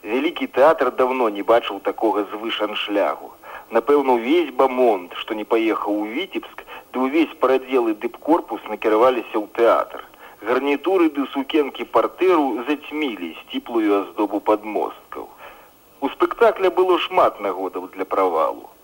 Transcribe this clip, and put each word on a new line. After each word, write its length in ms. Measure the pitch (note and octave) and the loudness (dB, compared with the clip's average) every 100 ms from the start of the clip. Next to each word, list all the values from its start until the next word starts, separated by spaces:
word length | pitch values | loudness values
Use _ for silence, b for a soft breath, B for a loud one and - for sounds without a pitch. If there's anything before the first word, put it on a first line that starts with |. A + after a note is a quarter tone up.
| - | -2
Вялікі 400 | G#2+ D3+ E3 C3+ | -2 -2 -4 -4
тэатр 400 | - C#3+ D#3+ B2 | 4 4 6 0
даўно 340 | - B2+ B2+ A2+ | 2 0 2 -2
не 80 | G2+ | -2
бачыў 400 | G2 A2+ - G2 | 2 2 2 -6
такога 400 | G2+ F#2 A2 G#2 G2+ | -6 -2 -2 0 -4
звышаншлягу. 1040 | G#2+ A2+ G#2+ G#2 G2+ - G2+ E2+ - - - B B B | -6 -8 -4 -4 -4 -4 0 0 -2 -10 -20 B B B
Напэўна, 400 | A2+ - D3 C3+ | -2 4 2 4
увесь 400 | A#2+ A#2 E3+ D3+ | 2 4 2 2
бамонд, 640 | B2 C#3 B2+ B2+ G2 F2 - | 2 2 4 2 2 -4 -12
што 160 | - | -8
не 100 | G#2+ | -6
паехаў 540 | G#2+ A2+ A2+ G2+ G2+ G#2 | 0 2 2 0 -2 -2
у 20 | G#2+ | -4
Віцебск, 560 | A#2+ F#3+ - - - - B B | -6 -8 -10 -12 -20 -18 B B
ды 80 | - | -4
ўвесь 320 | C4 - - - | 0 2 0 0
парадзелы 560 | B2+ C3 C3 C3 A2+ G#2+ | 2 2 2 0 0 -2
дыпкорпус 640 | A#2+ - - E3 - - - | -6 -8 0 0 0 -10 -8
накіраваліся 680 | G#2 A#2 G#2+ B2+ B2 - A#2 | -4 0 4 4 4 -2 -6
ў 80 | G#2 - | -6 2
тэатр. 480 | A2+ E2+ - - - B B B G#2 | 4 4 0 -8 -18 B B B -4
Гарнітуры 640 | B2+ C#3 C#3+ E3+ F#3+ D#3+ | -2 0 -2 0 2 2
ды 160 | C#3+ C3 | 0 -4
сукенкі 560 | C#3+ C3+ D#3 C#3 - A#2 A2+ | -6 -2 0 0 -4 -2 0
партэру 680 | A2 - F#3 E3+ C#3 A#2 B2 | 0 0 2 4 2 -2 -4
зацьмілі 640 | D3 - D3 D3 G2+ E2+ D#2+ | -4 -4 -6 -6 -6 -10 -12
сціплую 640 | - C3 B2+ A#2 G#2+ G2+ F2+ | -10 -12 -4 -2 2 0 -2
аздобу 340 | - G#2 G2+ | -4 -2 -2
падмосткаў. 880 | - G#2+ G#2+ G2 - - - - - B B B B B _ _ | 0 -2 -2 -4 -6 -8 -16 -16 -14 B B B B B _ _
У 80 | C#4 | -6
спектакля 560 | - - - A3+ F#3+ F#3+ | -2 -2 4 2 4 0
было 260 | F3+ F#3 E3+ | 2 2 2
шмат 400 | - F3+ B2+ - | 2 2 2 2
нагодаў 480 | G2+ F#2 F#2 F2+ F2+ F#2 | -6 -4 -6 -8 -12 -10
для 80 | F#2+ | -4
правалу. 640 | G2 F#2+ D#2+ C#2 - - - | 0 0 2 0 -4 -14 -20